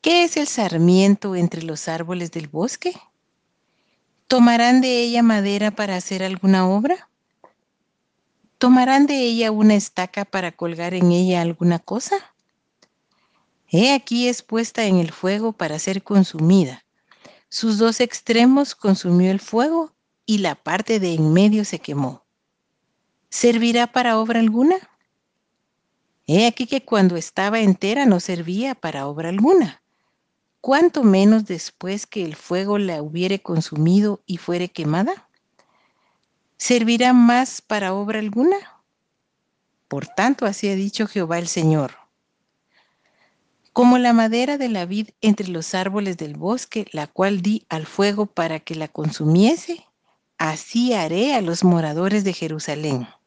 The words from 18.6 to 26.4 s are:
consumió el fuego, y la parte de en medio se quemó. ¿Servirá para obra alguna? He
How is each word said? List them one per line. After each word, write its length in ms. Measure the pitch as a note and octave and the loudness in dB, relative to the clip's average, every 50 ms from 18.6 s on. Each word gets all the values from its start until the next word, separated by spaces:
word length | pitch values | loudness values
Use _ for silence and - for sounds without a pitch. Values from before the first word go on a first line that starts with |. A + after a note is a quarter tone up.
| C#4+ C#4 - | 0 -2 -6
consumió 560 | _ - G#3 F#3+ - - F3+ F3 F3 F3+ F#3 | _ 0 0 0 0 0 2 2 4 4 2
el 80 | F#3+ G3 | 0 -2
fuego, 520 | - - - A3+ B3 D#4 E4 E4 D#4+ D#4 _ _ _ _ _ _ _ | -6 -4 -2 -2 0 0 -2 -2 -4 -6 _ _ _ _ _ _ _
y 100 | - G#3+ | -2 -2
la 160 | G3+ F#3+ E3+ C#3+ | 0 0 -2 -4
parte 460 | _ _ - E3 F#3+ G#3+ - A3+ G#3+ | _ _ -6 -6 -6 -2 -2 -2 0
de 160 | F#3+ F3 E3 | 0 -2 0
en 180 | D#3+ D#3 D#3 D#3+ | 0 2 2 4
medio 320 | F3+ G3+ G#3 G#3 G#3+ G#3 | 4 4 4 4 2 -2
se 140 | - - D#3 | -4 -8 -10
quemó. 440 | - - D3 C#3+ C#3 B2+ B2+ - _ _ _ _ _ _ _ _ _ _ _ _ _ _ _ _ _ _ _ _ _ _ | -10 -8 -6 -4 -4 -6 -8 -12 _ _ _ _ _ _ _ _ _ _ _ _ _ _ _ _ _ _ _ _ _ _
¿Servirá 560 | - - - A#3+ A#3 A3+ A#3 A#3 A#3 A#3+ A#3+ | -6 2 2 2 4 4 2 2 2 2 0
para 320 | A#3 - B3+ B3 A#3+ A3+ A3 | 0 0 -2 0 2 0 0
obra 200 | A3 A3 A3+ A3+ | 0 0 0 2
alguna? 360 | A3+ A3 G#3+ A#3 C4 D#4 F#4 F#4+ - _ _ _ _ _ _ _ _ _ _ _ _ _ _ _ _ _ _ _ _ _ _ _ _ _ _ _ _ | 2 2 2 4 4 2 2 2 -2 _ _ _ _ _ _ _ _ _ _ _ _ _ _ _ _ _ _ _ _ _ _ _ _ _ _ _ _
He 180 | - D3+ F#3 | 0 2 4